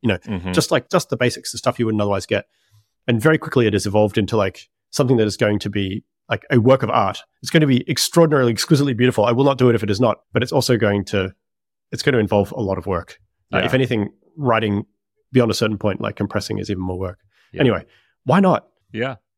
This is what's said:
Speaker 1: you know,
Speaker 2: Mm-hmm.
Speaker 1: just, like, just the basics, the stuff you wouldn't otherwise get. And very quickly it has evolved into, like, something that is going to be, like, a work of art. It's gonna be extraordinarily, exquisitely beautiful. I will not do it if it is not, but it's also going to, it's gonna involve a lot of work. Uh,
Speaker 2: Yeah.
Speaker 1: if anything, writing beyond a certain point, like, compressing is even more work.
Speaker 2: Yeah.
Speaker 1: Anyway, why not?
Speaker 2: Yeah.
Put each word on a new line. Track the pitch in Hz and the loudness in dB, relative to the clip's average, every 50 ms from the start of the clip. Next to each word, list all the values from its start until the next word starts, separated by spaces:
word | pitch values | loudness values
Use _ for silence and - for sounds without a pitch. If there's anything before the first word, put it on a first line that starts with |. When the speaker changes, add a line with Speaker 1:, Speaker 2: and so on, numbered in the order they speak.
Speaker 1:
you | - 117 | -2 -2
know, | 95 87 | -2 -2
Speaker 2:
Mm-hmm. | - - 214 - 85 92 | -4 -8 -8 -8 -6 -2
Speaker 1:
just, | 90 170 - - | -2 -2 0 0
like, | 170 135 - _ | -2 -4 -2 _
just | - 180 - _ | -2 -2 -2 _
the | 135 | -4
basics, | 113 127 120 - - - - | -2 -2 -2 -2 -4 -12 -12
the | - 117 | -14 -4
stuff | - 131 - - | -4 -4 -2 -2
you | 117 | -4
wouldn't | 113 110 104 | -2 0 -2
otherwise | 104 101 101 95 - | -2 -2 -2 -4 -2
get. | - 101 101 - _ _ _ _ _ _ _ _ _ _ _ _ | -2 -4 -4 -4 _ _ _ _ _ _ _ _ _ _ _ _
And | - 120 113 | -2 -2 2
very | - 160 160 | 4 4 2
quickly | 156 - - - 135 120 | 2 0 0 0 2 2
it | 107 101 | 4 2
has | 101 - | 0 -2
evolved | 104 95 107 107 104 - | 0 2 2 2 2 2
into, | 117 101 95 117 | -2 -2 0 0
like, | 110 98 95 - - - _ _ _ _ _ | 0 0 -2 -4 -8 -20 _ _ _ _ _
something | - - 139 123 131 117 | -4 -2 0 2 2 2
that | 110 | 2
is | 107 98 | 0 0
going | - 120 107 104 101 | 0 0 0 0 0
to | - 107 | -4 -4
be, | 98 104 98 95 95 107 - _ _ _ _ _ | -4 -4 -4 -4 -6 -10 -12 _ _ _ _ _
like, | 117 - - - | -8 -8 -4 0
a | 143 123 | 2 4
work | 107 123 135 131 | 6 6 4 4
of | - 110 | 2 -2
art. | 127 123 104 95 90 - - _ _ _ | 0 0 0 -2 -4 -8 -16 _ _ _
It's | - - | -14 0
gonna | - 165 156 | 0 2 2
be | 139 131 120 - - | 4 2 0 0 -4
extraordinarily, | - - - - - 175 170 156 156 139 127 120 | -4 -4 -4 0 4 4 4 4 4 2 2 2
exquisitely | 113 104 - - 165 135 143 143 123 | 0 -2 0 2 2 2 2 0 0
beautiful. | 107 123 123 - - 104 | 2 2 2 4 2 2
I | 117 | 2
will | 120 120 139 | 2 2 2
not | 139 135 120 | 2 2 4
do | 127 123 | 4 4
it | 113 | 4
if | 104 | 2
it | - 101 | 0 -2
is | 104 101 | 0 0
not, | 123 113 101 - _ _ | 2 0 0 -2 _ _
but | - - | -4 -4
it's | - - | -4 -2
also | - 143 123 - 127 107 | -2 -2 0 0 0 2
going | 117 104 101 101 95 | 2 0 0 -2 -4
to, | - - 101 92 95 - _ _ _ _ _ _ _ _ _ _ _ | -2 -2 -2 -2 -4 -8 _ _ _ _ _ _ _ _ _ _ _
it's | - 127 | -12 -4
gonna | - 147 131 117 | -2 0 2 2
involve | 107 98 113 104 98 - | 0 2 2 0 0 0
a | - - | -4 -6
lot | 110 98 95 92 | -4 -4 -4 -4
of | - | -4
work. | 101 92 85 - - - _ _ _ _ _ _ _ | -4 -6 -6 -6 -10 -20 _ _ _ _ _ _ _
Uh, | - 123 | -2 -2
Speaker 2:
Yeah. | - | 0
Speaker 1:
if | - - | 0 0
anything, | 131 131 123 127 110 101 - _ _ _ _ _ | 0 0 0 0 -2 -2 -4 _ _ _ _ _
writing | 160 143 127 113 110 110 107 101 101 104 _ _ _ _ _ _ _ _ _ | -4 0 2 2 2 2 0 -2 -4 -4 _ _ _ _ _ _ _ _ _
beyond | - 127 120 110 | 2 2 2 2
a | 107 | 0
certain | - 120 107 107 | 0 -2 -2 -2
point, | 98 - 107 95 98 | -2 -2 -4 -4 -2
like, | 110 110 107 | -6 -8 -4
compressing | - - - - 107 101 - 107 101 | -6 -6 -4 -4 -6 -4 -4 -8 -8
is | 92 90 | -6 -6
even | 101 90 | -6 -6
more | 92 92 90 90 | -6 -6 -6 -6
work. | 95 92 92 _ _ _ _ _ _ _ | -8 -10 -10 _ _ _ _ _ _ _
Speaker 2:
Yeah. | - - | -4 0
Speaker 1:
Anyway, | 139 123 104 82 - _ _ _ _ _ _ _ _ | 0 2 0 0 -4 _ _ _ _ _ _ _ _
why | 127 143 190 | 0 2 4
not? | 196 190 160 - - _ _ _ _ _ | 4 4 2 0 -2 _ _ _ _ _
Speaker 2:
Yeah. | - 110 117 135 127 - _ _ _ | -8 -6 -6 -6 -8 -12 _ _ _